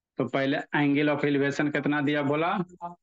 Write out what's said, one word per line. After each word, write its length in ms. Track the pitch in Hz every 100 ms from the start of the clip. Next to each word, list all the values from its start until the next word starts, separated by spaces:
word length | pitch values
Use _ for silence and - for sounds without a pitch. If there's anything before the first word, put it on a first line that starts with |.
| _ -
तो 60 | 120
पहले 300 | 139 135 147
angle 520 | - 156 143 143 147
of 140 | 147
elevation 480 | 147 139 139 139 151
कितना 280 | 147 139 147
दिया 220 | 143 147
बोला, 340 | 139 151 165 208 180 - 175 -